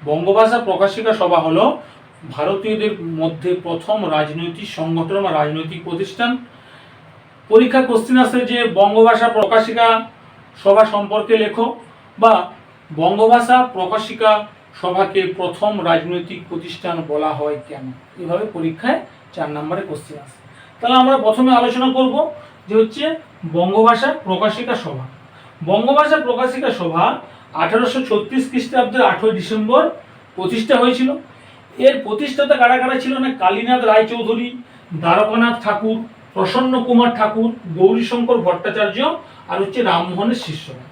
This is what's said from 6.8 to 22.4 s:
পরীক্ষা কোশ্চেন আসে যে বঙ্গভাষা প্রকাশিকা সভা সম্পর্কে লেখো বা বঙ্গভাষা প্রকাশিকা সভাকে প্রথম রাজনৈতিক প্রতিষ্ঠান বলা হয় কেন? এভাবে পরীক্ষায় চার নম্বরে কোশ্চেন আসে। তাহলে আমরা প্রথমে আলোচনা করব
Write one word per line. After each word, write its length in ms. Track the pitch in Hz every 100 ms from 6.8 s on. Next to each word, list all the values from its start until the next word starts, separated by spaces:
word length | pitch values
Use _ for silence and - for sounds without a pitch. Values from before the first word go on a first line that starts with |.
| - - - - _ - -
পরীক্ষা 320 | 220 247 262
কোশ্চেন 360 | 254 226 226 254
আসে 220 | 240 247 247
যে 220 | 240 226
বঙ্গভাষা 540 | 175 202 214 226 220 233
প্রকাশিকা 800 | 214 208 226 220 226 233 226 - - - - - -
সভা 220 | 196 202 220
সম্পর্কে 520 | 208 202 214 208 220
লেখো 380 | 214 220 240 - - - - -
বা 320 | 226 214 - - - - _ 156
বঙ্গভাষা 640 | 165 202 226 240 233 254 247
প্রকাশিকা 720 | 185 185 214 - - 220 214 214 - - -
সভাকে 400 | 185 180 190 190 185 185
প্রথম 480 | 180 170 208 208 170
রাজনৈতিক 540 | 165 160 180 165 185 -
প্রতিষ্ঠান 460 | 170 175 - 185 165 156
বলা 240 | 147 156
হয় 240 | 139 147 147 -
কেন? 240 | 147 131 127 - -
এভাবে 260 | 170 180 214
পরীক্ষায় 460 | 180 165 160 240 320 - - -
চার 160 | - 160
নম্বরে 320 | 147 156 190
কোশ্চেন 360 | - 147 - 151
আসে। 200 | 139 - - - - -
তাহলে 160 | 240 254
আমরা 200 | 254 269
প্রথমে 380 | 214 220 254 247
আলোচনা 360 | 240 240 262
করব 400 | 254 262 277 311 -